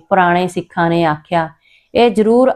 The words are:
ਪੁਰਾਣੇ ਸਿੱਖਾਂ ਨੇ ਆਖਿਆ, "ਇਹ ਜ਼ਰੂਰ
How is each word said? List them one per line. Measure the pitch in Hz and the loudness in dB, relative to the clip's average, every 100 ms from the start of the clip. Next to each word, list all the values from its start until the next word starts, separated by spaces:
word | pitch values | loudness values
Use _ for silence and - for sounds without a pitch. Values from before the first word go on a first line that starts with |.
| - | -2
ਪੁਰਾਣੇ | 190 175 175 185 | 0 2 0 -2
ਸਿੱਖਾਂ | 180 175 180 165 | -8 -8 -4 -2
ਨੇ | 170 165 | 0 -2
ਆਖਿਆ, | 151 - 170 160 - _ _ _ 208 | -4 -6 -6 -6 -12 _ _ _ 0
"ਇਹ | 233 | 2
ਜ਼ਰੂਰ | 196 214 240 262 | 2 2 2 2